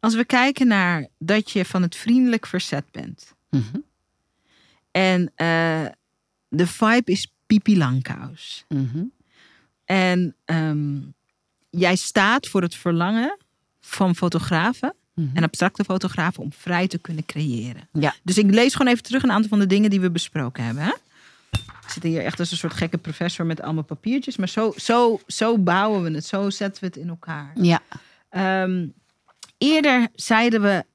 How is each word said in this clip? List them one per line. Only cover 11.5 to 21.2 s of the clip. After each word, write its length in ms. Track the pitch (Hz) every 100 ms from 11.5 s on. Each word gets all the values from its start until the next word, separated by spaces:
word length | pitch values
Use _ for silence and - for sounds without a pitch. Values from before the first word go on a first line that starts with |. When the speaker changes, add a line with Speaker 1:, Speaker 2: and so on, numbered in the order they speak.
| _ _
Speaker 1:
jij 260 | 170 180 185
staat 500 | - - 196 247 -
voor 140 | 202
het 120 | 175
verlangen 640 | - 180 170 175 226 254 403 _ _ _ _
van 340 | - - 190 170
fotografen 800 | 180 170 - 165 190 254 269 381 _
Speaker 2:
Mhm. 220 | - 151 143
Speaker 1:
en 60 |
abstracte 420 | 165 - 180 -
fotografen 580 | 202 190 180 - 160 -
om 100 | -
vrij 360 | - - 175 185
te 100 | 170
kunnen 280 | - 160 156
creëren. 640 | 147 151 120 120 120 -
Speaker 2:
Ja. 220 | 156 143 -
Speaker 1:
Dus 160 | 175 185
ik 120 | 202
lees 240 | 208 247
gewoon 180 | - 254
even 120 | 240
terug 180 | - 254
een 80 | 262
aantal 180 | 202 214
van 100 | 208
de 80 | 196
dingen 240 | 202 214
die 100 | 196
we 100 | 185
besproken 540 | 170 - 156 123 123
hebben, 180 | 117 123
hè? 100 | 170 494 _ _